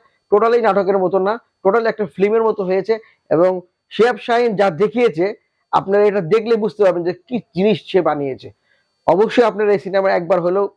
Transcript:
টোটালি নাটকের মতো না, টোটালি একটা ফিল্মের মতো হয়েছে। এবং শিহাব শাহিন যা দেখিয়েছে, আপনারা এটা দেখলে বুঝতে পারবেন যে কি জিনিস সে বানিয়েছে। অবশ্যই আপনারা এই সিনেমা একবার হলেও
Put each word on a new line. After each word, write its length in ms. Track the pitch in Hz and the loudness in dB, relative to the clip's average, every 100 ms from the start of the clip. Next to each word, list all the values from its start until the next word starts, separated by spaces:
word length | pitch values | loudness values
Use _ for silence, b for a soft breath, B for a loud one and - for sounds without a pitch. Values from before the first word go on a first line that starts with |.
| _ _ - | _ _ 0
টোটালি 300 | 208 226 240 | 2 2 2
নাটকের 360 | 226 196 190 196 | 2 0 0 0
মতো 220 | 185 190 | 0 0
না, 200 | 190 233 _ _ | -2 -4 _ _
টোটালি 240 | 190 226 226 | 0 0 0
একটা 180 | - 208 | -4 -6
ফিল্মের 380 | - 202 226 | -2 0 2
মতো 200 | 220 214 | 0 -2
হয়েছে। 360 | 180 190 190 220 b b - | -2 -2 -2 -6 b b -4
এবং 320 | 151 185 185 180 _ _ | 0 2 0 -10 _ _
শিহাব 280 | - 233 240 | 0 0 0
শাহিন 380 | - 240 240 190 | -2 0 0 0
যা 140 | 196 | 0
দেখিয়েছে, 640 | 151 208 220 240 156 190 240 _ _ - | 0 -2 0 0 0 -4 -6 _ _ -4
আপনারা 320 | 156 185 202 | -4 0 2
এটা 180 | 208 202 | 2 0
দেখলে 340 | 160 220 220 226 | 0 -2 0 -2
বুঝতে 280 | 208 - | -2 0
পারবেন 200 | 196 170 | 0 0
যে 100 | 170 | -4
কি 240 | 175 - 247 | -8 -8 -10
জিনিস 460 | - 165 202 208 - | -8 -2 0 0 -2
সে 160 | 190 | -2
বানিয়েছে। 500 | 160 147 139 120 127 - _ _ _ _ - | 0 -2 -6 -8 -14 -20 _ _ _ _ -2
অবশ্যই 360 | 170 214 - | 2 2 2
আপনারা 300 | 226 196 208 | 2 2 0
এই 60 | 202 | 0
সিনেমা 320 | 190 196 190 | 0 -2 0
একবার 300 | 190 170 185 | 0 0 0
হলেও 280 | 170 190 202 | 0 -2 -4